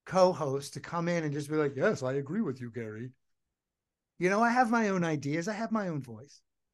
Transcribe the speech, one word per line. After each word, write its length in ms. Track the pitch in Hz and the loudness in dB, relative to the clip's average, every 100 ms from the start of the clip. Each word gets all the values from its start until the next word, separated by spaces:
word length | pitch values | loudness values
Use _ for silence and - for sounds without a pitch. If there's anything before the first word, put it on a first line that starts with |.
| - | -2
co-host 680 | 185 180 180 151 139 143 | 6 6 4 -2 -4 -6
to 60 | - | -12
come 280 | - 170 170 | -8 -4 0
in 160 | 175 | 0
and 80 | 156 | -2
just 160 | 143 143 | -4 -2
be 60 | 156 | 0
like, 200 | 147 127 | 0 2
"Yes, 260 | 185 - | 0 2
I 100 | 127 | -2
agree 260 | 139 135 185 | -2 -4 -2
with 180 | 196 123 | -2 -4
you, 100 | 120 | -8
Gary." 400 | 117 110 107 127 131 _ _ _ _ _ _ _ _ _ - | -8 -8 -8 -12 -14 _ _ _ _ _ _ _ _ _ -2
You 120 | 175 | 0
know, 120 | 202 | 4
I 80 | 233 | 4
have 200 | 240 247 | 4 4
my 180 | 233 214 | 4 2
own 140 | 190 | 2
ideas. 440 | 170 156 143 156 170 | 0 0 -2 -2 -2
I 40 | |
have 180 | 208 226 | -4 -2
my 160 | 220 196 | -2 -2
own 140 | 156 | -4
voice. 380 | 127 110 110 - _ _ _ | -8 -12 -16 -20 _ _ _